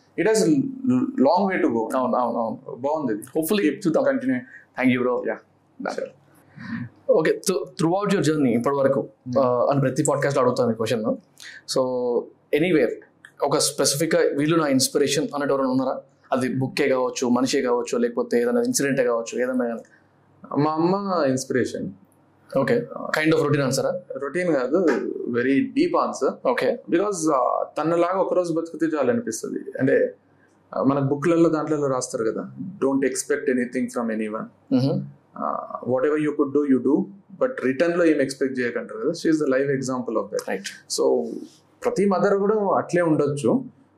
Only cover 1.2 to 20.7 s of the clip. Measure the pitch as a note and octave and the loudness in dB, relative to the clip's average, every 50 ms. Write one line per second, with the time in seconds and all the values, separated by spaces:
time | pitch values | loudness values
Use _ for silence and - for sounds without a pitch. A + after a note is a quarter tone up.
1.2 | B2 C#3 E3 F#3+ G3+ G3 F#3 E3+ - D3 A#2+ A#2 A2+ A2 B2+ C3 B2+ B2+ A2+ B2 | 4 4 4 4 2 2 0 0 0 0 0 0 -2 -2 -2 -2 -2 0 0 0
2.2 | B2 A#2 A#2 A#2+ A#2 A2+ - - - - - A#2+ B2 C#3 D3+ D#3+ D3 B2 G#2+ G#2 | 0 0 -2 -2 -4 -4 -4 -8 -10 -12 -12 -6 -4 -4 -2 -2 -2 -2 -4 -4
3.2 | - - - D#3+ D#3 - G#3+ G3+ G3+ D3+ C3 - - E3+ D3+ D#3 C3+ C#3+ C3+ C3 | -6 -6 -4 -2 0 0 0 2 2 0 0 0 0 0 2 2 2 2 2 0
4.2 | A#2+ B2+ C3 B2 B2 - - - - _ - - B2+ C3 B2 B2+ A#2+ B2 - A#2+ | 0 -2 -2 -2 -4 -10 -18 -20 -20 _ -4 0 2 2 2 2 2 0 -2 -2
5.2 | - A2 A2 G#2+ - _ _ _ _ _ _ - - - - - - - - _ | -2 -4 -6 -6 -8 _ _ _ _ _ _ -8 -8 -8 -6 -6 -8 -10 -10 _
6.2 | _ _ _ _ _ _ - - - - - A#2+ A#2+ A#2+ - _ _ - F3 E3+ | _ _ _ _ _ _ -20 -18 -14 -10 -10 -10 -10 -12 -14 _ _ 2 2 4
7.2 | D#3+ F3 D3 - - - F#3 - - - - - D#3 D#3+ F3 G3 G3+ G3 F#3 G3 | 4 2 0 0 0 -2 -2 -2 -4 -6 -6 -2 0 0 2 0 0 0 0 2
8.2 | D3 C#3 D#3 D#3 C#3+ B2+ A2+ A#2+ A#2+ C#3 C#3 C#3+ C3+ C#3 - - - - - _ | 2 2 2 2 2 2 2 2 2 0 2 2 2 2 2 0 -2 -6 -10 _
9.2 | - B2+ B2 C3 C3+ B2 B2 A#2+ A2+ - C#3 C#3 C#3 C3 - - C#3+ D3 C#3+ C#3 | -10 -4 0 2 2 2 2 2 2 2 2 2 2 0 0 0 0 0 0 0
10.2 | C#3+ C#3+ C#3 C#3+ B2+ B2 A#2+ - B2+ A#2 A2+ A2+ A2+ G#2+ B2+ A2+ G#2+ A#2 - - | 0 0 2 2 2 2 2 2 0 0 0 -2 -2 -2 -2 -2 -2 -2 -4 -4
11.2 | - _ _ - - - - - - - - C#3 C3 B2+ B2+ B2 B2 B2 A#2+ A2 | -8 _ _ -20 -20 -20 -20 -16 -10 -4 -2 0 0 0 0 -2 -2 0 0 -2
12.2 | - - - _ _ - - D3+ D#3+ F#3 E3+ D3+ B2+ - - - - - _ _ | -2 -4 -12 _ _ -2 0 2 2 4 4 4 2 2 0 -4 -12 -20 _ _
13.2 | - - _ - - C#3+ D3 D3+ - - - - D3 - - C#3 E3 D3+ F3 F3 | -20 -20 _ -4 -2 0 2 2 0 0 0 0 0 0 0 0 0 2 2 2
14.2 | D#3 - - C#3 C#3+ D3+ E3+ E3 D#3 C#3+ C3+ C3 B2 - - D3 C#3+ C3+ - D#3+ | 2 2 2 0 0 2 2 2 2 2 2 2 2 2 2 2 2 2 0 0
15.2 | D3 B2+ - C#3+ C#3+ C3+ C#3 C3+ C3+ C3 B2+ C3 C3 B2+ C#3+ - - _ _ _ | -2 -2 -2 -4 -2 0 0 0 0 0 0 0 0 0 -4 -6 -8 _ _ _
16.2 | _ - - C3 B2+ B2+ B2+ C3 C3 C3 - - D3 C3+ C3 B2+ B2+ B2+ B2 - | _ -4 -2 -2 0 0 -2 -2 -2 -2 -2 0 0 2 2 2 0 -2 -2 -2
17.2 | C3+ B2 B2 B2 B2+ B2 D3 C#3 B2 B2 A#2+ A#2+ A#2+ - - A#2+ A#2+ A#2+ A#2+ C3 | 0 2 2 2 2 2 0 0 2 2 0 0 0 -2 -2 0 0 0 0 -2
18.2 | A#2+ - - A#2+ A#2+ A#2+ A#2+ A#2+ A#2+ B2 B2 - C#3 C#3+ C3 B2 B2 B2 A#2 A2+ | -4 0 0 0 2 2 2 0 0 0 0 0 0 0 0 0 0 0 0 -2
19.2 | A#2 - - A#2+ B2 B2 C3 B2+ A#2+ A#2 A#2 A2 - - _ - _ _ _ _ | -4 -4 -4 -4 -2 -2 -2 -2 -2 -2 -4 -8 -12 -16 _ -20 _ _ _ _
20.2 | _ _ _ _ - - - - D3 D3+ | _ _ _ _ -14 -6 -2 0 0 0